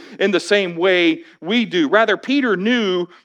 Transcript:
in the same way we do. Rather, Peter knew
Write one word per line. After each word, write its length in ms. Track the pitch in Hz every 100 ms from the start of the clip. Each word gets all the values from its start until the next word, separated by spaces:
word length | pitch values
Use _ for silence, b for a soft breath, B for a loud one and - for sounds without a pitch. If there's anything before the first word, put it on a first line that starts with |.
| B -
in 120 | 196
the 60 | 180
same 380 | - 202 185 165
way 480 | 190 180 170 165 B B
we 240 | 160 240
do. 240 | 202 175 143
Rather, 300 | 202 220 190
Peter 400 | - 285 254 180
knew 480 | 208 247 202 180 175 b